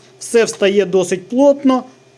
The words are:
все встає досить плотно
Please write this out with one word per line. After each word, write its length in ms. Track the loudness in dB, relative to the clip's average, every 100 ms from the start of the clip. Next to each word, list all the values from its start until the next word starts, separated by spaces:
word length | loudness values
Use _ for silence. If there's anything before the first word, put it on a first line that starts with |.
| _ -20
все 260 | -2 0
встає 400 | 0 0 0 0
досить 440 | 0 0 -2 -6 -6
плотно 540 | 0 2 2 0 -2 -4 _ _